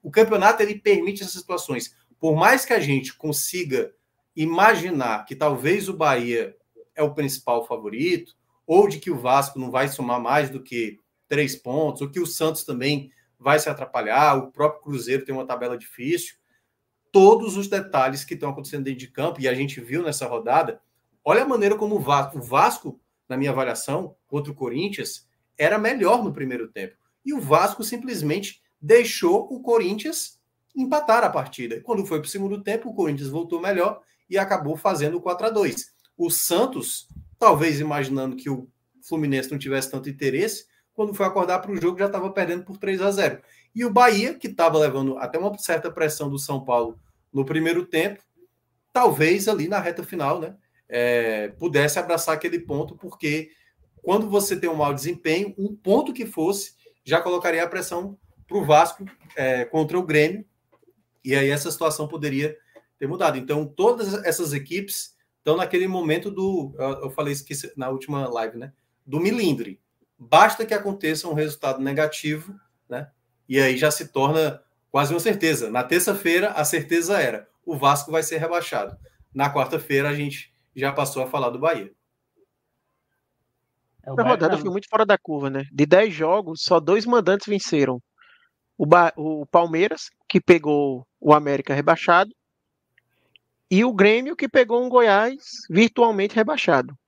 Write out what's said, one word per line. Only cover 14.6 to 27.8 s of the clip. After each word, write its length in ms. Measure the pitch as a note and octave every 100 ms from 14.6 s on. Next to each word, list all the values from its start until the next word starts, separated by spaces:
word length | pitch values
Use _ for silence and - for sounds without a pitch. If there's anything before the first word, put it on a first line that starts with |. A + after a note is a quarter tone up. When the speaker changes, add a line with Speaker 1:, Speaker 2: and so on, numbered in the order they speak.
| D3+ -
Speaker 1:
Cruzeiro 420 | D3 C3+ A2+ C3
tem 100 | C3+
uma 120 | C3 B2+
tabela 320 | A#2+ B2 A#2+
difícil, 560 | - - B2+ F3 - - _ _ _ _ _ _ _
todos 460 | G3 F#3+ A3 A3 F#3+
os 100 | G3
detalhes 580 | G3 F#3+ C#3+ C3 C#3
que 100 | -
estão 160 | D3 C#3+
acontecendo 340 | C#3+ C#3+ D3
dentro 160 | C3+ B2+
de 80 | B2+
campo, 320 | - D#3 E3+
e 80 | C3
a 60 |
gente 260 | B2+ C#3 C3
viu 220 | A#2 D3
nessa 240 | E3 C#3 B2
rodada, 540 | A#2 A2 C#3 C3 - _ _ _ _
olha 180 | D3 G3+
a 60 | C4+
maneira 280 | A#3+ G3+ G#3+
como 200 | G#3 G#3
o 40 |
Vasco, 380 | C#3 C#3+ C3+ D3
o 40 |
Vasco, 580 | A#2+ C3+ A3 - D3+ - _ _ _
na 80 | C3
minha 140 | C#3
avaliação, 680 | C3 C3 A2+ - D3+ F#3+ _ _
contra 240 | C#3+ C#3+
o 40 |
Corinthians, 720 | C#3+ B2+ B2 G3 G3 A2 - _ _ _ -
era 220 | D3+ G#3+
melhor 460 | A3 C4 F3+ A#3+
no 80 | G#3
primeiro 360 | C#3 C3 B2 A2+
tempo. 280 | G#2 F#2+ _ _ _
E 80 | C4+
o 80 | D4
Vasco 440 | D3 D#3 G3+ G3+